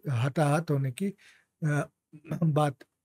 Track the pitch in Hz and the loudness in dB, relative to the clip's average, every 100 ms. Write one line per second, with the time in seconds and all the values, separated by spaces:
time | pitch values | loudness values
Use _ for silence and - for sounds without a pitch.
0 | - 117 135 165 147 151 165 139 135 120 | -2 -2 0 2 2 2 0 -2 -2 -4
1 | 196 - - - _ - 156 147 - _ | -6 -6 -16 -20 _ -6 -2 -2 -4 _
2 | _ 151 - 156 160 147 147 - - _ | _ -18 -10 -2 2 2 0 -2 -14 _